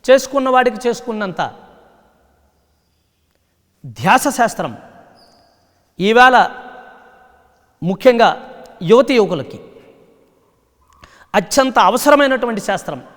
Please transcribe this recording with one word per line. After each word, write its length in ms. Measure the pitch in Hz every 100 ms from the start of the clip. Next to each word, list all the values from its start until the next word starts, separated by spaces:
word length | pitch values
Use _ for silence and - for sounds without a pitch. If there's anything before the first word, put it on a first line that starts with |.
చేసుకున్న 440 | - 262 - 277 262
వాడికి 240 | 254 247 220
చేసుకున్నంత. 560 | 240 226 - 214 196 175 135 - - _ _ _ _ _ _ _ _ _ _ _ _ _ _ _ _ _ _ _ _ _ 131 110
ధ్యాస 260 | 151 247 285 247
శాస్త్రం 340 | 233 - 156 107 - - _ _ _ _ _ _ _ _ _ -
ఇవాళ 380 | 190 226 254 233 - - - - - - _ _ _ _ _ _ _ _
ముఖ్యంగా 460 | 170 190 262 233 196 160 - - - -
యువతి 320 | 165 233 277
యువకులకి 440 | 247 190 170 127 - - - _ _ _ _ _ _ _ _ _ _ _ _ _ _ _
అత్యంత 440 | 208 - - 262 247
అవసరమైనటువంటి 840 | 190 240 294 285 277 262 240 214 196
శాస్త్రం. 320 | 190 - 135 -